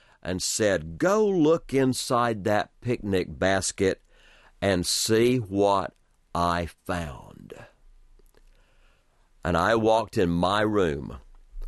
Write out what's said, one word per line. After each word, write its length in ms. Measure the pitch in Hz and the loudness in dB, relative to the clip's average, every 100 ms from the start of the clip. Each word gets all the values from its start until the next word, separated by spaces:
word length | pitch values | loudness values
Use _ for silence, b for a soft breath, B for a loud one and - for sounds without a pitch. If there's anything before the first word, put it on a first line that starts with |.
| b b | b b
and 200 | - 92 | -8 -6
said, 560 | - - 107 90 80 80 | -4 0 2 0 -2 -2
"Go 280 | 175 214 208 | 0 2 2
look 480 | 190 151 165 - | 2 4 2 0
inside 720 | 135 131 120 - 123 120 110 | 0 2 0 -2 0 0 -2
that 260 | 95 104 - _ | 0 0 -2 _
picnic 580 | 120 123 101 92 - 69 | -4 -4 0 -2 -2 -2
basket 640 | 92 95 - - 95 - _ b b b b b | 0 0 -2 0 0 0 _ b b b b b
and 260 | 98 92 87 | 0 0 0
see 520 | - - 110 123 127 | -2 2 4 4 2
what 560 | 98 98 101 98 87 - _ _ _ | -2 0 2 2 -2 -10 _ _ _
I 340 | 85 87 87 82 - - | -2 0 0 -4 -10 -8
found." 680 | 90 80 64 - 50 - - - _ - - - - - _ - _ _ _ _ _ _ _ _ _ | -6 -8 -12 -18 -20 -20 -20 -20 _ -20 -20 -20 -20 -20 _ -20 _ _ _ _ _ _ _ _ _
And 120 | 82 85 | -2 0
I 180 | 92 | 2
walked 420 | 113 110 110 104 113 | 2 2 2 0 0
in 140 | 87 | 0
my 300 | 87 87 104 | 2 0 0
room, 560 | 107 104 87 71 53 - - - - - | 0 0 0 -2 -8 -14 -20 -20 -16 -12